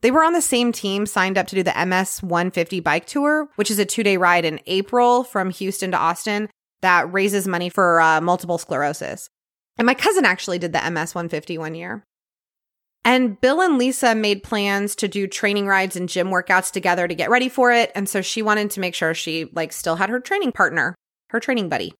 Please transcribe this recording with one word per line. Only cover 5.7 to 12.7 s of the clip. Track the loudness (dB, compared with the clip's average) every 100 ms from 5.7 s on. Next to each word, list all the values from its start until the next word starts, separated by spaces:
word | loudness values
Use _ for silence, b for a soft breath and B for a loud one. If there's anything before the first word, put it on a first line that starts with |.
| -4 -4
to | 0
Austin | 0 -2 -4 -4 -4 _ _ _
that | 2 4 2
raises | 0 0 0 -2
money | -4 -4
for, | 0 4 6
uh, | 6 4
multiple | 2 0 0 -6
sclerosis. | -4 -4 -4 -4 -8 -10 -14 _ _ _ _ -2
And | 0
my |
cousin | 2 2 2 2
actually | 2 -2 -4
did | -2
the | -2
M | -2 -4
S | -6 -6
one | -6
fifty | -8 -8 -10
one | -8
year. | -10 -12 -12 _ _ _ _ _ _ _